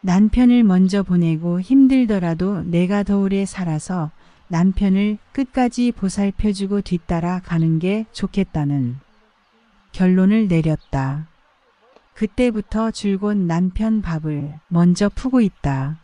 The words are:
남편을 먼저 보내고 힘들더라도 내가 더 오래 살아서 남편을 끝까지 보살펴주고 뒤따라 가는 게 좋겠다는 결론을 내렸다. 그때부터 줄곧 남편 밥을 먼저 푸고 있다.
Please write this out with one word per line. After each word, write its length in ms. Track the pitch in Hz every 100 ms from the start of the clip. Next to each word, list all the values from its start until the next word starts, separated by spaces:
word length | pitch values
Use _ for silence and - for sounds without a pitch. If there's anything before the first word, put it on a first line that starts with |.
남편을 600 | 185 180 214 247 247 240
먼저 380 | 220 185 190 202
보내고 600 | 185 175 165 160 170 175
힘들더라도 1000 | 185 269 269 262 240 208 180 165 185 202
내가 380 | - 170 180 202
더 160 | 202 202
오래 280 | 196 196 196
살아서 640 | - 180 151 - 185 156 - - _ _
남편을 680 | 165 185 185 202 190 208 214 _
끝까지 600 | - 269 - 247 240 240
보살펴주고 880 | 233 190 190 202 196 214 196 196 202
뒤따라 580 | 196 175 - 170 175 180
가는 380 | - 165 160 160
게 260 | 175 208 220
좋겠다는 880 | - 190 - 190 165 143 143 123 131 _ _ _ _ _ _ _ _ _
결론을 540 | - 185 185 190 220 208
내렸다. 800 | 165 156 151 _ 139 135 143 156 _ _ _ _ _ _ _ _
그때부터 800 | - 214 - 247 214 202 214 226
줄곧 460 | - 202 196 208 208
남편 680 | 175 165 185 180 220 220
밥을 560 | 180 160 156 147 143 160 _
먼저 400 | 170 175 180 208
푸고 320 | - 262 254
있다. 580 | 208 - 147 135 135 160